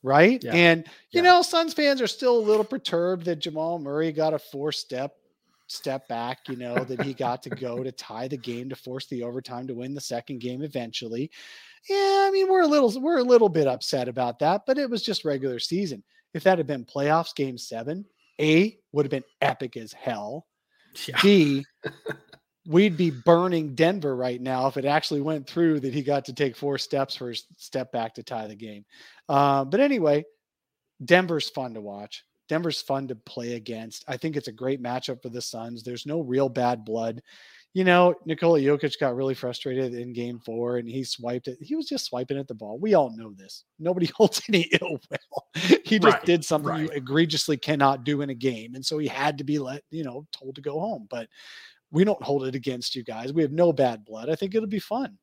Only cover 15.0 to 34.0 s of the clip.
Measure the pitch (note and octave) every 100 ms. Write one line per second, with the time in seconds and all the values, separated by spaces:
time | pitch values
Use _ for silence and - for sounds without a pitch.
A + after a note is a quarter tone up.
15 | - F#3+ D#3 C#3 C3+ A#2+ - E3+ G3 A2+
16 | _ _ _ E3 F#3+ F#3 D3 C#3 A#2+ C#3
17 | C#3+ D#3+ E3 - C3+ B2 - A2+ A#2 F3
18 | G3+ _ _ - D3+ D#3+ G#3 - _ C#3+
19 | C#3 C3+ - _ C#3 C3 B2+ A#2+ A2+ -
20 | - A2 G#2 C#3+ _ _ _ _ _ -
21 | - C3 G3 G3+ D3+ C#3 C#3+ _ - -
22 | - - _ - _ _ E3+ D#3+ G#3 D#3+
23 | E3+ C3 F3 E3+ F3+ E3+ D#3 B2+ E3 G3
24 | D3 B2+ B2+ B2 B2+ B2+ C3+ C3+ C3+ D3+
25 | - D3 C#3+ D#3 C3+ E3+ E3+ D3+ C3 C#3+
26 | C#3 C#3+ C#3 B2+ C#3+ A2+ C#3+ C3+ - C#3
27 | C3+ - B2 A2+ - _ - C3+ B2 A#2+
28 | A2+ - A2 A#2+ G#2+ G#2 A2 G#2 G#2 _
29 | - - - C#3 C#3+ C#3 C3+ G3 C#4+ C4
30 | D#3 D3 D#3+ _ _ _ _ _ _ _
31 | B2 F3 F#3 D#3+ - - B2+ A2 G#2 G2+
32 | G#2 - _ _ _ D#3 E3+ C#3+ - C3+
33 | C3+ A2+ - - A#2+ A#2+ A2 A2 A2+ -